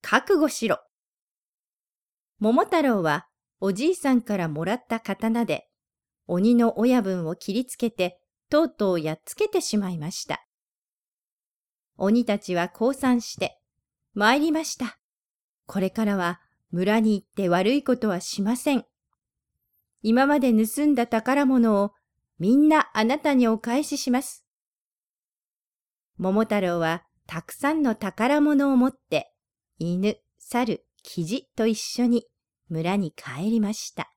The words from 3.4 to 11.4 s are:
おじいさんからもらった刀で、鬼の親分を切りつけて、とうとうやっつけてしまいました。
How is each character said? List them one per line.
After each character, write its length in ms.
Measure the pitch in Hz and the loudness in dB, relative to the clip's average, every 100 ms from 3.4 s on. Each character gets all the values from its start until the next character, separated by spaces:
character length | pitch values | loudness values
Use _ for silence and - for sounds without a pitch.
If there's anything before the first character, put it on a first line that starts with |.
| _ _ | _ _
お 140 | 190 | -4
じ 160 | 190 294 | 0 -2
い 60 | 381 | 0
さ 180 | 277 | 2
ん 80 | 254 | 0
か 160 | - 202 | 0 -4
ら 100 | 165 | -4
も 180 | 147 170 | -4 -4
ら 100 | 240 | -4
っ 100 | _ | _
た 120 | 226 | -8
刀 460 | - 196 220 226 226 | -6 -4 -2 -2 -2
で、 220 | 151 _ _ _ _ _ _ - | -4 _ _ _ _ _ _ -6
鬼 300 | 175 208 240 | 0 4 4
の 240 | 233 - | 4 2
親 220 | 233 254 | 2 2
分 260 | 196 185 160 | 0 -4 -4
を 80 | 175 | -8
切 180 | - | -6
り 120 | 202 262 | -6 -6
つ 100 | - | -6
け 160 | 233 | -6
て、 280 | - 180 - _ _ _ | -2 -6 -6 _ _ _
と 140 | 294 | 0
う 60 | 311 _ | 0 _
と 180 | 202 | -2
う 60 | 180 | 0
や 140 | 156 | -2
っ 80 | 160 - | -8 -12
つ 100 | - | -6
け 120 | 415 | -2
て 140 | 392 | -2
し 160 | - 214 | -2 -4
ま 140 | 196 | -4
い 60 | 175 | -6
ま 120 | 151 | -8
し 160 | - - | -10 -8
た。 200 | 151 _ _ _ _ _ _ _ _ _ _ | -10 _ _ _ _ _ _ _ _ _ _